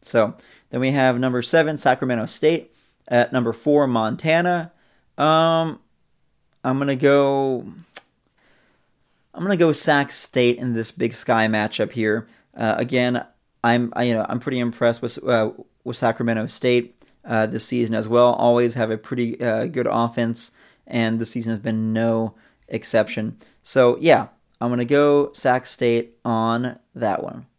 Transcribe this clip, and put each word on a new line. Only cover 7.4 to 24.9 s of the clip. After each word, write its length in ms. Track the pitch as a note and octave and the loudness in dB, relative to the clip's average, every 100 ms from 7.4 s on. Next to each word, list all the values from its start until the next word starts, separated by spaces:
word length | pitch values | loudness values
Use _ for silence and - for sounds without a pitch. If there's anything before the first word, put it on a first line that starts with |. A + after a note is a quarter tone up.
| C3+ B2+ G2+ - E3+ - _ _ _ _ _ _ _ _ _ _ _ _ _ | 0 -2 -8 -18 -18 -20 _ _ _ _ _ _ _ _ _ _ _ _ _
I'm 80 | - | -8
gonna 140 | F3+ F#3+ | -2 2
go 160 | E3 | 4
Sac 380 | D3 - D3 C#3 | 2 2 2 0
State 460 | - - - B2 A#2+ | -6 -6 2 2 2
in 180 | B2 | -2
this 160 | A#2 A2+ | -4 -4
Big 220 | - A#2+ | -4 -6
Sky 340 | A2 - A2+ A2 | -4 -2 0 2
matchup 460 | A2 G#2+ - G#2 | 0 -2 -2 -4
here. 340 | B2 A2 G#2+ A2+ _ _ - | -2 -2 -2 -4 _ _ -6
Uh, 180 | A2 G#2+ | -2 -2
again, 460 | A#2+ B2 B2 B2 - _ _ _ | -2 0 0 -2 -6 _ _ _
I'm, 300 | A#2 A#2+ A#2+ | 0 2 0
I, 100 | - | -2
you 100 | B2 | -2
know, 120 | A2+ G#2 | 0 -2
I'm 120 | B2 | -4
pretty 180 | A2+ B2+ | -4 -4
impressed 440 | A#2+ A#2 A#2+ A#2 | -4 0 0 0
with, 200 | A#2+ - | -6 -6
uh, 280 | - A#2 A2 - - _ | 0 0 0 -4 -20 _
with 120 | - A#2+ | -10 -2
Sacramento 500 | B2 A2+ A#2 A2+ A2 | -2 0 -2 -2 -4
State, 520 | - B2+ B2 A#2+ _ _ _ | -2 2 2 0 _ _ _
uh, 220 | - A2+ A2 | -4 -2 0
this 180 | A2+ | -2
season 300 | - B2 A#2 | -4 -2 -2
as 140 | A2 A2 | -2 0
well. 240 | A#2 B2 | 4 4
Always 420 | A#2 A#2+ A#2+ A#2+ | 4 4 4 2
have 160 | A#2+ A2+ | 0 -2
a 80 | A2 | -2
pretty, 420 | - B2+ A#2+ - | -6 -4 -4 -2
uh, 260 | A#2+ A2 C#3 | -2 -2 -2
good 200 | D3 A#2 | -2 -2
offense, 640 | A2 A#2 A#2 A#2 A#2 - _ _ _ - | 0 0 -2 -2 -4 -10 _ _ _ -8
and 340 | B2 A2+ A2+ | -2 -2 -2
this 100 | A2 | -4
season 200 | B2 A2+ | -6 -4
has 100 | A2 | -4
been 320 | A2 A2 A2 | -4 -4 -2
no 420 | A2 A#2 A2+ A2+ - _ _ _ | 0 2 0 -2 -6 _ _ _
exception. 680 | A2 - A2+ G#2+ - A2 - _ _ | -8 -2 0 0 -2 -6 -8 _ _
So, 360 | - - B2 - | -4 2 4 4
yeah, 280 | D#3+ C3+ - _ _ _ | 4 4 2 _ _ _
I'm 100 | A#2+ | -4
gonna 140 | B2 | -2
go 480 | A#2+ | 0